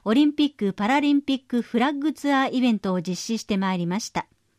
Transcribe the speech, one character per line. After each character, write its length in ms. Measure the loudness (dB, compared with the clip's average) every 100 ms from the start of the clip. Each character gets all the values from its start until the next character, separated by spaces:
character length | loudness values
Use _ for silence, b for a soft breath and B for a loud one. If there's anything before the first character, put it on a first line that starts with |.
オ 100 | 0
リ 120 | 4 4
ン 80 |
ピ 120 | 2 0
ッ 100 | 0
ク・ 180 | -4
パ 140 | 0 0
ラ 120 | 2
リ 140 | 2
ン 80 | 2
ピ 140 | 0 -4
ッ 60 | -2
ク 140 | -4
フ 180 | 0 0
ラ 140 | 0
ッ 40 | 0
グ 160 | -4
ツ 200 | -2 0
ア 100 | 0
ー 80 | 0
イ 100 | 2
ベ 120 | 2
ン 60 | 2
ト 140 | 0
を 80 | -2
実 140 | -2 -6
施 220 | -4 -6
し 60 |
て 140 | -2 -2
ま 160 | 0
い 40 | -2
り 100 | -2
ま 120 | -4
し 100 | -4
た。 180 | -8 -8 _ _